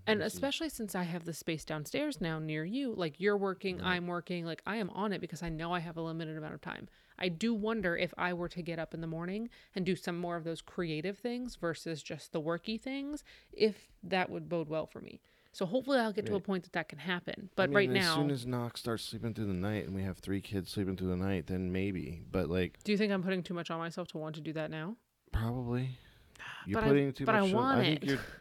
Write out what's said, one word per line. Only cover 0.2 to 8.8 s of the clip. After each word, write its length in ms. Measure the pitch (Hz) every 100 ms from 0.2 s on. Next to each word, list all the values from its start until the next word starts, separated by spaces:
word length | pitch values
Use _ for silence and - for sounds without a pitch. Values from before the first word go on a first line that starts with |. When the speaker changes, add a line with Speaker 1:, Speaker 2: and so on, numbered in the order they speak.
Speaker 2:
This 60 | 214
is 60 | -
Speaker 1:
especially 340 | 277 - 320
since 240 | - 214
I 80 | 185 170
have 200 | 175 170
the 80 |
space 320 | 160 - 156 -
downstairs 560 | 156 151 - 302 269
now 160 | 165 160
near 260 | 156 156
you, 300 | 165 247 269
like, 260 | 214 165 -
you're 160 | 202 202
working, 440 | 196 185 196 180
Speaker 2:
Right. 160 | 185 180
Speaker 1:
I'm 100 | 175
working, 400 | 175 - 180 165
like, 160 | 160 -
I 80 | 220
am 160 | 190
on 200 | - 208
it 80 | 180
because 220 | - 165
I 80 | 170
know 240 | 156 170
I 60 | 175
have 180 | 165 165
a 60 |
limited 340 | 165 165 156 156
amount 160 | 156
of 80 | -
time. 260 | 180 - 147 - _ -
I 120 | 185
do 220 | 165 226
wonder 460 | 220 214 226 180 170
if 160 | 175 -
I 160 | 180
were 160 | 175 170
to 120 | 180
get 160 | 165
up 160 | 165